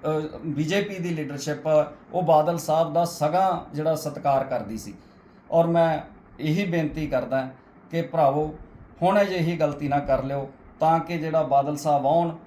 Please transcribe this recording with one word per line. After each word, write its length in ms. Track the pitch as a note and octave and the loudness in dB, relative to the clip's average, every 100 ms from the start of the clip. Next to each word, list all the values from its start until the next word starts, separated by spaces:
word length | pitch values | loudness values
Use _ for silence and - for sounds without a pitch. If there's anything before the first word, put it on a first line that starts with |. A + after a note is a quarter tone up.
| D3+ | -2
ਅ, 320 | D#3 D3+ A2+ D#3+ | -2 -4 -8 -6
ਬੀਜੇਪੀ 500 | C#3+ D#3 G3 G#3 F#3+ | -4 0 0 -2 -6
ਦੀ 140 | F3 | -4
ਲੀਡਰਸ਼ਿਪ 580 | D#3+ C#3 C3+ D#3 D3 D#3+ | -4 -6 -6 -6 -4 2
ਆ, 240 | D3+ D3 - - | 2 2 -6 -8
ਉਹ 80 | F3 | -4
ਬਾਦਲ 360 | E3+ D#3 D3+ E3+ | 4 4 4 -2
ਸਾਹਿਬ 360 | - D#3 D#3+ | 0 0 2
ਦਾ 120 | D#3 E3+ | 2 0
ਸਗਾਂ 680 | - D3+ F3 F#3+ E3 - C#3+ | 0 0 2 2 0 -6 -4
ਜਿਹੜਾ 200 | D#3 D3+ | -2 -2
ਸਤਿਕਾਰ 480 | D3+ C#3 C#3 C3+ | -4 -4 0 0
ਕਰਦੀ 340 | C3+ B2 G#2 A2 | 0 -6 -6 -10
ਸੀ। 160 | G#2 - - - - - - | -12 -16 -20 -20 -20 -20 -2
ਔਰ 160 | E3 E3+ | 2 2
ਮੈਂ 320 | E3+ E3 D#3 - - - - | 4 2 0 -6 -20 -20 -8
ਇਹੀ 260 | D3+ E3 G3 | -2 0 0
ਬੇਨਤੀ 420 | E3+ D3+ C#3+ D3 | 0 -2 -4 -2
ਕਰਦਾ 400 | B2+ A#2+ C3 C3 - - - - | -2 0 -4 -4 -12 -20 -20 -8
ਕਿ 100 | E3 | -6
ਭਰਾਵੋ, 540 | E3 E3 C#3+ C#3+ D#3 - - - - - | -4 2 2 2 -2 -6 -18 -20 -20 -2
ਹੁਣ 200 | F3 G#3 | 2 4
ਅਜਿਹੀ 360 | G3 F#3 D#3+ E3+ | 2 2 0 2
ਗਲਤੀ 300 | D3+ C#3+ D3 | 0 0 -2
ਨਾ 120 | C#3+ | -2
ਕਰ 240 | C#3 D#3+ | 2 0
ਲਿਓ 260 | C3+ C#3 C3+ - - - | 0 -6 -6 -14 -20 -2
ਤਾਂ 200 | D#3 E3 | 2 2
ਕਿ 180 | E3 E3+ | 0 -4
ਜਿਹੜਾ 260 | D#3+ D#3+ | 0 0
ਬਾਦਲ 320 | D3 C#3 C#3 C#3+ | 4 2 2 -2
ਸਾਹਿਬ 320 | D#3 C#3+ C3 | 0 2 4
ਆਉਣ 240 | E3 E3+ E3 | 2 2 -4